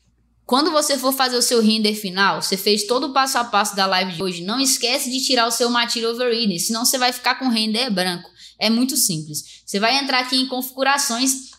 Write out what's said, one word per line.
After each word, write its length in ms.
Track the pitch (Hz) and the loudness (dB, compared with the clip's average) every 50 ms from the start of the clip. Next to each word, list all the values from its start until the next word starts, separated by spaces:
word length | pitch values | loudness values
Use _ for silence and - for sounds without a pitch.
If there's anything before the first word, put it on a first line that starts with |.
| _ _ _ _ _ _ _ _ _ | _ _ _ _ _ _ _ _ _
quando 260 | - 240 269 302 359 | 0 2 2 2 2
você 280 | 311 302 302 294 285 254 | 2 2 2 2 0 0
for 140 | 254 262 | 0 0
fazer 240 | 269 269 262 247 247 | 0 2 0 0 0
o 60 | 240 | 0
seu 200 | 240 - 254 233 | 0 2 4 4
render 320 | 220 214 220 220 214 214 214 | 4 4 4 4 2 0 0
final, 480 | 214 214 185 180 196 196 190 160 165 | -2 -4 -4 0 2 2 2 2 0
você 140 | 170 - 190 | -2 -4 -4
fez 300 | 185 - 214 208 214 - | -2 0 2 2 2 0
todo 220 | - 240 262 311 277 | 0 0 0 0 0
o 40 | |
passo 260 | 262 269 269 262 - 247 | 0 0 0 2 0 -2
a 60 | 233 | -2
passo 320 | - - 202 208 208 196 | 0 0 0 0 0 0
da 100 | 196 190 | 0 0
live 260 | 190 190 185 185 190 | 2 2 0 0 -2
de 100 | 175 160 | -4 -4
hoje, 220 | 190 185 175 170 175 | -4 -4 -4 -6 -6
não 160 | 196 226 262 | -4 -2 0
esquece 500 | 269 262 - - 240 233 262 285 277 247 | 0 0 0 0 0 0 -2 -2 -2 -4
de 140 | 254 262 262 | -4 -2 0
tirar 220 | - 254 240 226 | 0 2 2 2
o 60 | 240 | 2
seu 180 | 233 - 240 240 | 0 0 0 2
Material 420 | 240 240 233 233 - 240 226 226 | 2 0 0 0 -2 -2 -2 -2
Overridden, 460 | 233 240 247 247 226 233 233 208 175 170 | -2 -2 0 0 0 0 0 0 0 0
senão 260 | - - 226 226 254 | -2 -2 -2 0 0
você 140 | - - 254 | 0 0 2
vai 140 | 247 247 | 0 0
ficar 240 | 254 - - 247 254 | -2 0 -2 -2 -2
com 100 | - 262 | 0 0
o 40 | 254 | 0
render 400 | 226 220 220 220 214 226 262 254 | 0 0 0 0 0 -2 -2 0
branco. 380 | 196 180 180 185 175 170 - - _ - - - - - | 0 0 0 0 -2 -4 -8 -14 _ -20 -20 -20 -6 -2
É 100 | 202 220 | 0 2
muito 280 | 226 233 254 269 - | 2 2 2 0 0
simples. 640 | - - - 165 156 156 156 151 - - - - - _ | 0 0 0 0 -4 -6 -6 -8 -10 -10 -12 -18 -18 _
Você 160 | - - 196 | -6 -2 0
vai 160 | 214 226 262 | 2 2 2
entrar 240 | 277 277 269 262 254 | 0 0 0 0 -2
aqui 160 | 254 254 262 | 0 0 0
em 100 | 262 254 | 0 0
configurações, 1040 | 262 254 254 254 - - 262 262 269 277 269 - - 226 240 262 262 - - - - - | 0 -2 -6 -6 -6 -4 0 2 2 2 2 0 -2 0 0 0 0 0 -2 -6 -14 -20